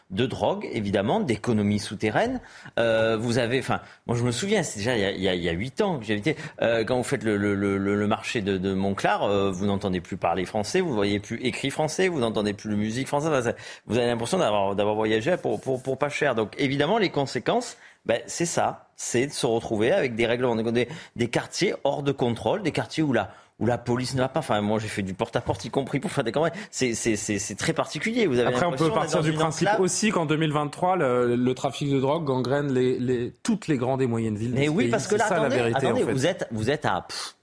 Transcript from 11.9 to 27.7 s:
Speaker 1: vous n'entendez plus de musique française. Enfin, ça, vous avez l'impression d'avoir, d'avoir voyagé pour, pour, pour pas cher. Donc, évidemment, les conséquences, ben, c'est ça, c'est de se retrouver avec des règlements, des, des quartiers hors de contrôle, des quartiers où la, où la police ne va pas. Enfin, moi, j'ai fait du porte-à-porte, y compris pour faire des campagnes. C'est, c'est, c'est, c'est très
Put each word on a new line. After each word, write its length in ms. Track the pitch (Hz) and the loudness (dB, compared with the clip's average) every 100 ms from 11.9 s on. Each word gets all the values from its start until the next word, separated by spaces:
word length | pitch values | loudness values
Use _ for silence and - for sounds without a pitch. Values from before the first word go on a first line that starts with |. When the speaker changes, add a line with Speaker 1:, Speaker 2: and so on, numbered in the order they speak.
| - 185 | 0 0
Speaker 1:
vous 140 | 160 | 0
n'entendez 320 | 117 110 104 | -2 0 -2
plus 180 | 104 107 | -2 -4
de 60 | 104 | -2
musique 320 | 107 120 131 | -2 -2 -2
française. 220 | 147 160 | -2 0
Enfin, 100 | 139 | 0
ça, 140 | 117 - - - - | 0 -4 -10 -16 -2
vous 120 | 117 | 0
avez 80 | 120 | 2
l'impression 320 | 117 117 190 | 0 0 2
d'avoir, 380 | 123 104 98 98 | 2 2 2 2
d'avoir 180 | 104 | 2
voyagé 420 | 107 110 110 131 175 | 2 2 2 2 0
pour, 220 | 131 107 | -2 -4
pour, 220 | 131 127 | -2 -4
pour 160 | 135 131 | -4 -2
pas 100 | 147 | -2
cher. 280 | - 147 113 | 0 0 0
Donc, 160 | 101 - | -2 -2
évidemment, 420 | 139 139 147 226 | -2 2 2 2
les 120 | 170 | 2
conséquences, 680 | 147 135 123 - 220 - - - - | 0 -2 -2 0 0 -2 -14 -20 -12
ben, 160 | - 120 - | -2 -2 -2
c'est 180 | - 170 | -4 0
ça, 440 | - 107 - - | 2 0 -2 -16
c'est 320 | - - 120 143 | -12 -2 0 0
de 60 | |
se 120 | - | 0
retrouver 460 | 131 113 - 107 120 | 0 0 0 0 2
avec 240 | 190 135 | 4 0
des 120 | 110 117 | 0 0
règlements, 280 | 123 127 | 2 2
des, 320 | 113 113 117 117 165 - - | 2 2 0 0 -4 -12 -4
des 120 | 120 | -2
quartiers 460 | 151 - - 202 - | -2 -4 -2 -2 0
hors 220 | 139 143 | -2 0
de 80 | 139 | -2
contrôle, 500 | 135 123 113 110 190 | 0 0 0 0 0
des 80 | 170 | 0
quartiers 320 | 143 120 - | -2 -4 -2
où 100 | 147 | 2
la, 200 | 113 92 - - - | 2 0 -8 -20 -2
où 60 | |
la 140 | 110 120 | 0 0
police 360 | 123 120 127 | 0 -2 0
ne 60 | 131 | 0
va 80 | 127 | 0
pas. 120 | 160 | 0
Enfin, 200 | - 107 | 0 0
moi, 180 | 104 107 | 2 0
j'ai 80 | 107 | -2
fait 140 | - | -4
du 140 | 95 | -4
porte-à-porte, 500 | 90 117 123 - - | -2 -2 -2 -2 -4
y 60 | 113 | -2
compris 280 | - 127 139 | -2 -2 -4
pour 120 | 143 | -2
faire 120 | - | -2
des 80 | 113 | 0
campagnes. 220 | 139 165 190 208 | 0 0 -2 -10
C'est, 220 | - 127 | -2 0
c'est, 240 | 110 120 104 | 0 0 0
c'est, 220 | - 101 | 0 -2
c'est 160 | - | -4
très 180 | 101 - | -4 -2